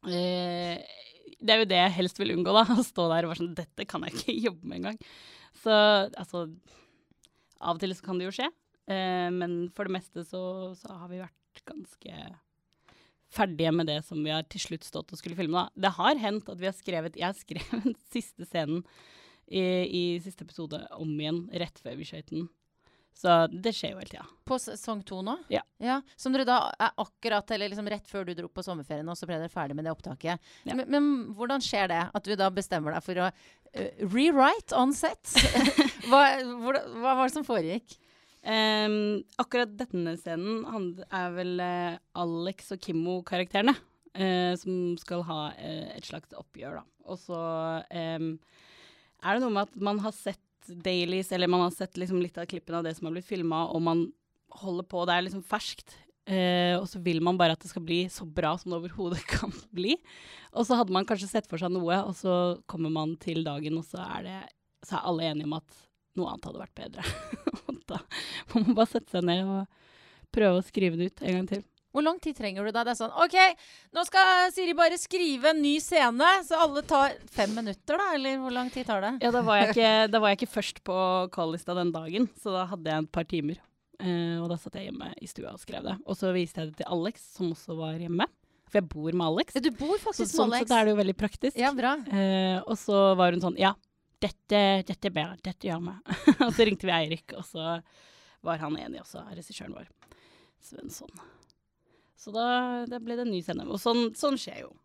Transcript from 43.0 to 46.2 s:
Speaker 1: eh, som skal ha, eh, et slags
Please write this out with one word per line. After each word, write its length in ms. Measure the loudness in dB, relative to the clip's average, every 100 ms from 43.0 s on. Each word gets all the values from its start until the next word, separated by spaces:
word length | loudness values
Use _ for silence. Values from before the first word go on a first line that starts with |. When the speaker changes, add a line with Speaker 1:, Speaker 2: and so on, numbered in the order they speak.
| -2 -4 -4 -4 -2 2 2 2 _ _ -20
Speaker 1:
eh, 440 | -2 0 2 0 -2
som 380 | -4 -2 -2 -4
skal 240 | -6 -8
ha, 180 | -6 -6 -8
eh, 380 | -10 -10 -10 -10
et 140 | -14 -12
slags 240 | -14